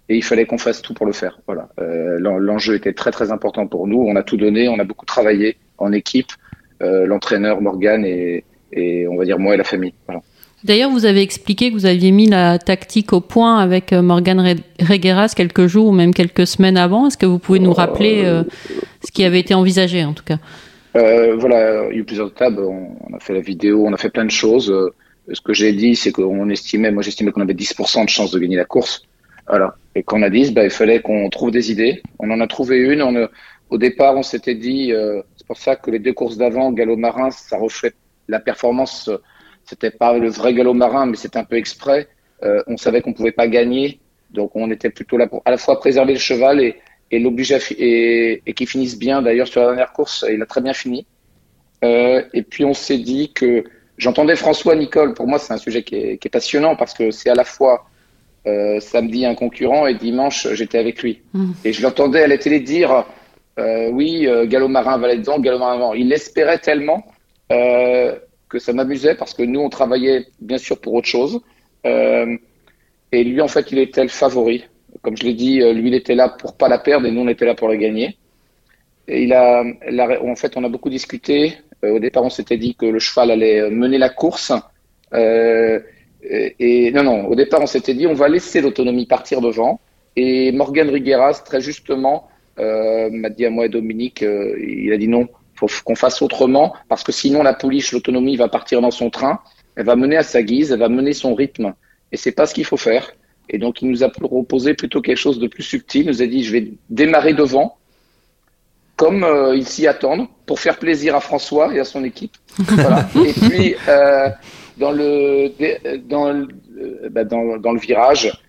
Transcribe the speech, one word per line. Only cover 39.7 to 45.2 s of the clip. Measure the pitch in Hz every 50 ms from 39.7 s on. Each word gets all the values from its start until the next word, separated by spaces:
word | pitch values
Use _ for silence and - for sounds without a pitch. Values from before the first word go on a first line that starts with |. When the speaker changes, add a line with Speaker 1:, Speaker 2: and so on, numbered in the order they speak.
| - - - 113
Speaker 1:
pas | - - - 120 120
le | 120 117 113
vrai | 110 - - 123 123
Galop | 120 123 123 123
Marin, | 123 123 113 113 139 139
mais | 127 113
c'était | 104 - 110 - 120
un | 110
peu | - 117
exprès. | 117 110 - - - - 139 139 147 147 _ _ _ _ _ _ - -
Euh, | 104 104 104 - -
on | 117 113
savait | - 123 113 120 -
qu'on | - 113
pouvait | - 113 113 -
pas | - 120 117
gagner, | 113 120 120 120 123 131 135 143 143 _ _ _ _ _ _ _
donc | - 104 104 98 -
on | 107 113 110
était | 110 107 - 117
plutôt | - - - - -
là | 127